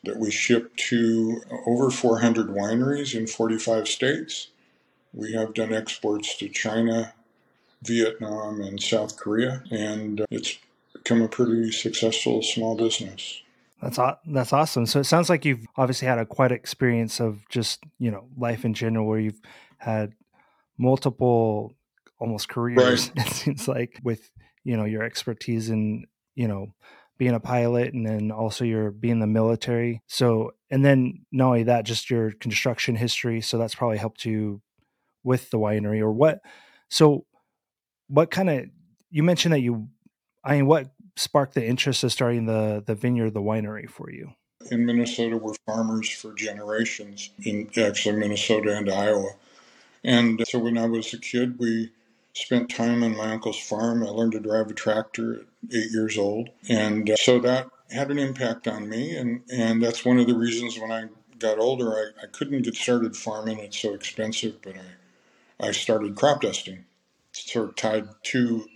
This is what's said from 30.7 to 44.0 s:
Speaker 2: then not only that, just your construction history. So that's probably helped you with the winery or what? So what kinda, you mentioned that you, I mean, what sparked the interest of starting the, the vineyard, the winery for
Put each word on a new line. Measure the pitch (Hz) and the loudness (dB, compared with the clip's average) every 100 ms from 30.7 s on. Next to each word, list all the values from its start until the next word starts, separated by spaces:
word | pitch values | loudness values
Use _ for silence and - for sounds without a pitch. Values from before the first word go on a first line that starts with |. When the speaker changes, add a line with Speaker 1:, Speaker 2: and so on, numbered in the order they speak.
| 135 139 | 4 6
Speaker 2:
then | 135 123 92 - | 6 4 -2 -6
not | 131 127 | 2 4
only | 120 | 4
that, | 113 120 107 | 4 2 2
just | 117 - | -4 -2
your | 120 110 | 0 0
construction | 104 117 104 131 117 - 113 | -2 -4 -2 -2 -2 -2 0
history. | 117 - 123 113 | -2 -2 -2 -2
So | 113 117 | -2 -2
that's | 113 | -2
probably | - 120 107 | -2 -2 0
helped | 110 - 117 | -4 -6 -4
you | 110 107 101 - _ _ _ _ _ | -2 -2 -6 -12 _ _ _ _ _
with | 123 127 - | 0 0 0
the | 113 | 0
winery | 107 107 104 107 | 2 2 0 0
or | 107 | 0
what? | 110 156 151 - - - _ _ | 4 4 4 -6 -20 -20 _ _
So | - 156 139 - _ _ _ _ _ _ _ - | 6 6 6 -2 _ _ _ _ _ _ _ 0
what | 143 160 | 2 2
kinda, | - 190 143 - - _ _ _ | 2 2 0 -2 -14 _ _ _
you | 156 | 2
mentioned | 165 170 170 151 | 4 4 4 4
that | |
you, | 120 117 110 - _ _ _ _ | 2 -2 -6 -16 _ _ _ _
I | 135 147 | 0 4
mean, | 139 | 6
what | 156 135 - - - | 4 2 -12 -18 -8
sparked | - 147 139 | 0 2 2
the | - | 0
interest | 113 127 143 127 | 0 0 0 0
of | 123 | 0
starting | - 123 120 110 | 0 0 0 0
the, | 110 107 104 101 | 0 0 -2 -4
the | 107 | -2
vineyard, | 123 123 113 | 0 2 0
the | 107 | 0
winery | 101 110 104 107 - | -2 -2 -4 -8 -14
for | - | -16